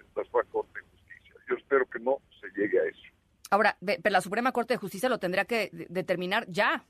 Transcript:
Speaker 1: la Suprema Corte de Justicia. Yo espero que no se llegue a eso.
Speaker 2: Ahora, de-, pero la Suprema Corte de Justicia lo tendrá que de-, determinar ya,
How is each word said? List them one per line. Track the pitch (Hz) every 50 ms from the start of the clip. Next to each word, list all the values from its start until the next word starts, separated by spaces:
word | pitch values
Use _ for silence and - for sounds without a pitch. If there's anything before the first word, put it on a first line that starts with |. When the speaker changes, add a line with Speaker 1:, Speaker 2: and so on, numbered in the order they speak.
| - _ _
Speaker 1:
la | 104 98
Suprema | - - 120 107 -
Corte | - 107 104 - - -
de | - _
Justicia. | _ _ _ _ - - _ - - - - -
Yo | 123
espero | 123 - - 139 135 127
que | - - 117
no | 113 127 139 - - _ _ _
se | - 98 92 98
llegue | 104 101 90 90
a | 78
eso. | 85 - - - - _ _ _ _ _ _ - -
Speaker 2:
Ahora, | 202 202 220 202 - -
de-, | 180 196 190 -
pero | - 208 196
la | 180
Suprema | - 180 196 220 240 262
Corte | - 247 233 - 247
de | -
Justicia | - 180 - 190 - 262
lo | 233 -
tendrá | - 180 180 190 196
que | - 240 226 202 -
de-, | - 165 - -
determinar | 170 185 175 - 180 170 180 180 196 226 202 -
ya, | 170 196 214 262 320 - - _